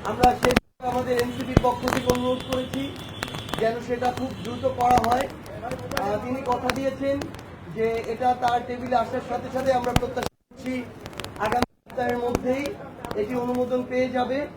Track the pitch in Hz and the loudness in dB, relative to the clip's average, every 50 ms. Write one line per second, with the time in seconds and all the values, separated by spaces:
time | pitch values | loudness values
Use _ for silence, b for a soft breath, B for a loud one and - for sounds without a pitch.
0 | - 196 226 240 247 247 247 247 247 247 247 226 - _ _ _ 262 247 247 254 | -4 -4 2 6 6 6 6 6 2 4 4 2 0 _ _ _ -4 -2 -2 0
1 | 254 254 247 240 240 247 247 254 254 254 254 247 247 247 240 - 247 254 247 254 | 0 0 0 0 0 -2 -4 -6 -6 4 4 6 6 6 0 2 0 2 2 2
2 | 247 247 247 247 247 254 254 254 - - 262 254 254 254 262 269 277 277 285 - | 4 2 2 2 2 0 0 -2 -2 -2 -2 -2 -2 -2 -4 -4 -4 -6 -8 -10
3 | - - - - - - - - - - - - 220 226 233 240 226 233 247 233 | -12 -12 -10 -10 -8 -8 -8 -10 -6 -6 -2 0 0 0 0 -2 -4 -4 -4 0
4 | 254 247 247 - 254 262 - - 175 226 247 247 254 262 254 247 240 247 247 240 | 0 -2 -2 -2 -6 -6 -6 -8 -8 -8 -8 -2 -2 -2 0 2 4 4 4 4
5 | 233 233 233 254 277 - - - - - - 208 226 247 254 - - - - 190 | 4 2 2 2 0 -4 -6 -12 -12 -12 -12 -10 -8 -8 -8 -8 -6 -4 -4 -2
6 | 190 202 208 214 240 247 254 269 277 247 247 240 - 247 - 269 269 269 262 - | 0 0 0 -2 -2 -4 -4 -4 0 -2 -2 0 0 -2 -2 0 -2 -2 -2 -2
7 | 269 277 277 285 294 - - - - - - - - 170 160 220 226 226 226 226 | 0 0 0 -2 -2 -8 -10 -12 -14 -16 -16 -16 -14 -10 -4 -2 0 0 0 -2
8 | 220 214 226 220 254 247 247 247 254 240 240 240 247 247 247 247 254 247 254 240 | -4 -4 -4 0 2 0 2 2 2 0 2 0 -2 -4 -6 -6 -2 0 2 0
9 | 226 - 254 240 - - 240 240 - 240 233 262 269 269 254 247 247 247 240 240 | 2 0 -4 -6 -4 -4 -6 -6 -6 -6 -6 -2 8 8 8 8 8 6 4 4
10 | 240 247 254 247 233 - _ _ _ _ - - - 254 254 254 - - - - | 2 4 -2 -2 -4 -4 _ _ _ _ -18 -6 -4 -2 -2 -2 -4 -8 -12 -12
11 | - - - - - - - - 202 220 220 247 247 _ _ _ _ - - 254 | -12 -10 -10 -10 -10 -10 -6 -2 0 2 4 4 4 _ _ _ _ -8 -4 -2
12 | 247 240 240 240 240 240 240 - - 247 262 277 294 - 202 - - - - - | 0 0 0 0 0 0 0 0 0 2 0 0 0 -4 -4 -6 -12 -14 -12 -12
13 | - 240 - 208 208 214 254 247 240 247 247 247 254 - 254 254 247 247 254 254 | -10 -6 -4 -4 -2 -2 -2 -2 -2 0 0 0 0 0 0 -2 -2 0 0 0
14 | 254 254 254 254 247 - 262 277 294 294 - | 0 2 0 -2 0 0 0 -2 -4 -6 -8